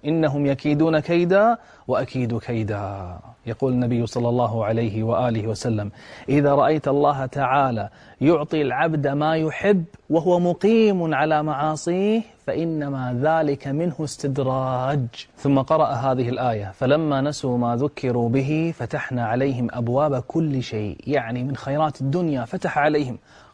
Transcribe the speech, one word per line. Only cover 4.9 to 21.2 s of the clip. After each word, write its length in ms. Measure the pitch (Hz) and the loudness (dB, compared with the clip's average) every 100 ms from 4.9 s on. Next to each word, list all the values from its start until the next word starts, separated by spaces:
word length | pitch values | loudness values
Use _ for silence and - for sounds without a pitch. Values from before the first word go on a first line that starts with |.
| 107 | -2
وآله 460 | 110 117 123 113 107 | 0 0 0 0 -2
وسلم: 420 | 107 127 110 104 - - - - | -4 -2 -2 -4 -10 -18 -12 0
"إذا 260 | 139 143 | 2 4
رأيت 340 | 139 139 156 143 | 4 4 2 0
الله 380 | 143 143 143 131 | 2 2 0 -2
تعالى 640 | - 131 135 135 113 104 - - - | -2 0 2 2 0 -6 -12 -20 -2
يعطي 420 | 135 165 160 160 | 2 2 2 -2
العبد 440 | 139 120 160 156 139 | -2 0 0 0 0
ما 300 | 143 151 160 | 0 0 0
يحب 480 | 160 - 196 202 165 - - | -2 -2 0 0 -2 -10 -2
وهو 300 | 160 160 175 | 0 4 2
مقيم 760 | 175 175 202 226 220 190 165 | 2 2 4 6 4 4 0
على 280 | 143 151 156 | 0 2 2
معاصيه 800 | 151 139 156 156 - 180 202 220 220 _ - | 0 -2 -2 -2 -2 0 2 0 -2 _ -6
فإنما 720 | - 165 160 143 135 127 123 | -4 -2 -2 -4 -4 -4 0
ذلك 460 | 143 165 151 139 143 | 2 2 2 -2 -4
منه 260 | 139 175 - | -2 -2 -2
استدراج". 1040 | 151 - 143 135 131 131 131 127 127 147 120 - - - | -6 -4 -4 -2 -2 -2 -2 -2 -2 -2 -4 -8 -18 -4
ثم 220 | 139 139 | 2 2
قرأ 280 | 127 156 156 | 4 4 2
هذه 420 | 127 135 127 120 | 2 0 0 0
الآية: 440 | 123 123 110 101 | 0 0 -2 -4
"فلما 460 | 95 127 147 156 139 | -2 2 2 2 0
نسوا 380 | 139 147 135 123 | 0 -2 -2 0
ما 180 | 120 117 | 0 0
ذكروا 520 | 143 - 131 120 117 | -2 -2 -2 0 2
به 460 | 131 139 156 165 165 | 2 0 0 -2 -4
فتحنا 500 | 123 147 - 127 117 | -6 -6 -4 -4 0
عليهم 420 | 123 139 127 117 | 0 0 0 -4
أبواب 480 | 123 120 123 151 135 | -2 -2 2 2 0
كل 420 | - 165 160 135 | -2 -2 0 -2
شيء"، 340 | - 110 104 82 - | -4 -4 -6 -6 -4
يعني 380 | 139 | -2